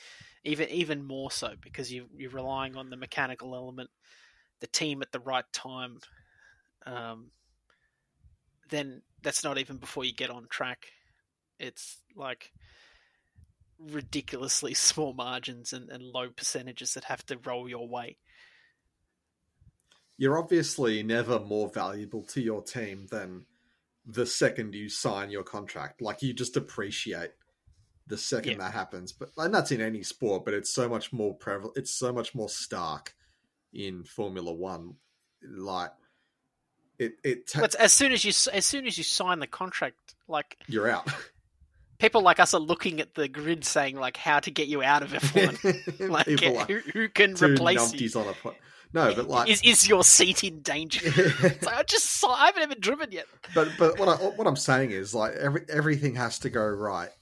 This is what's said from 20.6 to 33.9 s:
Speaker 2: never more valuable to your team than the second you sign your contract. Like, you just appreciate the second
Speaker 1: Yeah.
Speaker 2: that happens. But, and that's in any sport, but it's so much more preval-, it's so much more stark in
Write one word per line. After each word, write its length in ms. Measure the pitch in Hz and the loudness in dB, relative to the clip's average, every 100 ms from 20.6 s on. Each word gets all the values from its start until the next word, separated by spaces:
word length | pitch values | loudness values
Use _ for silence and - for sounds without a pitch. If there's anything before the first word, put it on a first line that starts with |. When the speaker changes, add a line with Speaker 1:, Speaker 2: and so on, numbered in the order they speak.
| 147 - 120 107 | 2 0 0 0
Speaker 2:
never 360 | 107 117 117 113 | 0 -2 0 -2
more 280 | 101 104 104 | -2 -2 -2
valuable 540 | 110 92 104 104 113 - | -4 -6 -8 -10 -12 -8
to 120 | 139 | -4
your 220 | 113 104 | -4 -4
team 440 | - 127 104 98 98 | -8 -10 -10 -12 -12
than 340 | 110 92 90 - _ _ _ _ _ 113 | -10 -10 -16 -20 _ _ _ _ _ -10
the 200 | 110 120 | -4 -2
second 480 | - 113 110 110 | 0 0 0 -10
you 140 | 104 104 | -10 -10
sign 420 | - 123 98 101 | -6 -4 -4 -6
your 120 | 101 | -8
contract. 580 | 92 104 98 87 71 - | -8 -12 -12 -12 -12 -10
Like, 200 | 107 101 | -8 -6
you 100 | 135 | -6
just 240 | 120 120 143 | -4 -4 -4
appreciate 760 | 139 - 98 - 107 85 85 _ _ _ _ _ _ _ - | -6 -10 -8 -8 -8 -8 -10 _ _ _ _ _ _ _ -12
the 120 | 107 | -8
second 340 | - 120 107 | -4 -4 -4
Speaker 1:
Yeah. 60 | 101 | -6
Speaker 2:
that 140 | 92 | -6
happens. 400 | 107 92 90 90 | -8 -8 -12 -16
But, 180 | - - - | -16 -16 -6
and 160 | 165 | 0
that's 180 | 202 143 | 0 0
in 80 | 123 | -2
any 220 | 110 110 | -2 -6
sport, 420 | 92 - 113 92 | -10 -4 -2 -2
but 100 | 104 | -2
it's 180 | 101 - | -4 -4
so 160 | - 120 | -2 -2
much 240 | 113 - | -4 -6
more 240 | 113 104 95 | -4 -4 -4
preval-, 400 | 107 101 107 135 | -8 -8 -8 -10
it's 180 | 131 | -8
so 180 | - 123 | -4 -4
much 220 | 123 117 | -4 -6
more 140 | 120 107 | -6 -8
stark 640 | - - 98 80 76 - _ _ _ _ _ _ | -8 -8 -6 -6 -8 -12 _ _ _ _ _ _
in 320 | - 98 | -12 -10